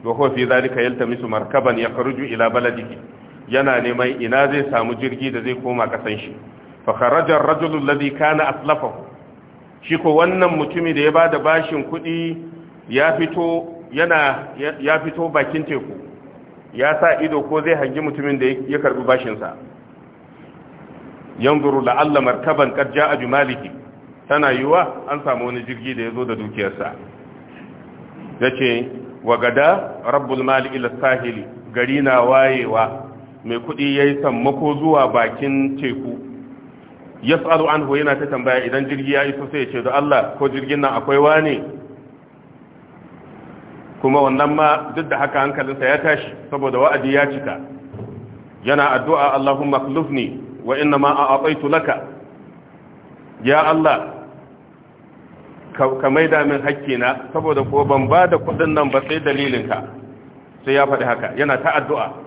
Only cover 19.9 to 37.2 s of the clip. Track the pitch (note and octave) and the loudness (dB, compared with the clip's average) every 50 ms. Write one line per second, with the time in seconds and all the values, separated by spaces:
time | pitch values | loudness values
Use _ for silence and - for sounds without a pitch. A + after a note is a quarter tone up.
19.9 | - - - - - - - - - - - - - - - - - - - - | -20 -20 -20 -20 -20 -20 -20 -20 -20 -20 -20 -20 -20 -20 -20 -20 -20 -20 -20 -20
20.9 | - - - - - - - - - - A#2 C#3 D3+ D3+ D3 C#3+ C3+ C3+ B2+ B2 | -20 -20 -20 -20 -20 -20 -20 -18 -8 0 2 4 4 4 4 2 2 2 2 2
21.9 | A#2+ C3+ D3+ D3+ D3 C#3 B2+ B2 A#2+ - - D#3+ D#3 D3 C#3+ B2 A#2+ - C#3 - | 2 2 2 4 4 2 2 2 0 0 0 0 2 2 2 2 2 -2 -2 0
22.9 | A#2 D3 D3+ D3+ D3 C3 B2 A#2+ C3 C#3+ C#3+ C3 B2 - - F#2 - - - - | 2 2 2 2 2 -2 -2 0 2 2 2 0 -2 -8 -10 -14 -14 -16 -18 -20
23.9 | - - - - - - - - C#3+ D3+ D3+ C#3 B2+ B2 C3 C#3+ D#3+ F3+ E3+ - | -20 -20 -20 -20 -20 -20 -4 0 0 2 2 2 2 0 2 4 4 4 2 0
24.9 | - - - - D3 D3 C3 C#3+ B2+ A#2 A#2+ B2 B2 B2 A#2+ A#2+ B2 A#2 A#2 C3 | -4 -10 -8 -8 -8 -4 -2 -2 -2 -2 -4 -6 -6 -8 -8 -10 -12 -10 -8 -8
25.9 | B2+ A#2 A2+ A2+ A2+ A#2+ B2+ A2+ A2+ A2 A2 G#2 - G#2+ G2+ F#2+ - - - D2+ | -6 -6 -6 -6 -6 -6 -4 -4 -4 -6 -6 -8 -4 -4 -4 -4 -4 -6 -8 -8
26.9 | - - - - - - - - - - - - - - - - - - - - | -8 -12 -18 -20 -20 -20 -20 -20 -20 -20 -20 -20 -20 -20 -20 -20 -20 -20 -20 -20
27.9 | - - - - - - - - - - A#2+ C3 B2+ B2+ C3 B2 A#2 A#2 B2 - | -20 -20 -20 -20 -18 -18 -16 -16 -4 0 0 0 0 0 0 0 0 0 -4 -6
28.9 | - - - - - - - A2 A#2+ A2+ A#2+ A#2+ A#2+ C3+ C#3+ D#3+ G3 - - - | -10 -14 -16 -16 -18 -8 -2 0 0 2 2 2 2 4 4 4 4 2 -2 -8
29.9 | - - - A2+ C3 C#3+ C3 B2 C3+ C3 C3 C3+ C3+ C3 B2+ C3 C3 C3 A#2+ A#2+ | -12 -8 -4 -2 -2 -2 0 -2 -4 -2 0 2 2 0 0 -2 -6 -4 -6 -6
30.9 | - - B2 C3+ B2+ B2 A#2+ A#2+ A2 G#2 G2 - - - - - G#2+ A#2+ B2 B2+ | -4 0 0 0 0 0 -2 -8 -8 -8 -12 -14 -16 -18 -18 -6 -2 -2 0 0
31.9 | C#3 C#3+ C#3 C3+ B2+ B2 A#2+ B2 C3 C3 C3+ C3+ C3 B2+ A#2 A2+ A2 A2+ A2 A2 | 0 0 2 4 4 4 4 6 6 6 6 4 2 0 -2 0 0 0 0 0
32.9 | - - - - - - - - - - - A2+ A#2 A#2 A#2 A#2 D3+ C#3+ C#3+ C#3+ | -2 -10 -14 -16 -18 -20 -20 -20 -20 -14 -8 -6 -6 -6 -6 -8 -6 -4 -2 0
33.9 | C#3 C#3 C#3+ C#3+ C#3 C#3+ C#3+ C#3 A#2+ A#2 A#2+ C3+ C#3 C#3 D#3 D3 C#3+ C#3 D3+ D#3+ | 2 4 4 2 2 2 -2 -2 0 2 0 0 0 0 -2 -2 -2 0 2 4
34.9 | D#3 C#3+ C3 A#2+ A#2 A#2+ A2+ A2+ - - C#3 C#3 C3+ C3+ C3+ C#3 C3+ C3+ D3 B2+ | 4 4 4 4 2 2 0 0 -2 -4 -4 -2 0 0 0 0 -2 -4 -6 -6
35.9 | A#2 - - A#2+ A#2 - - - - - - - - - - - - - - - | -6 -6 -8 -10 -10 -10 -12 -16 -16 -18 -18 -20 -20 -20 -20 -20 -20 -20 -20 -20
36.9 | - - - - - - | -20 -20 -20 -20 -18 -6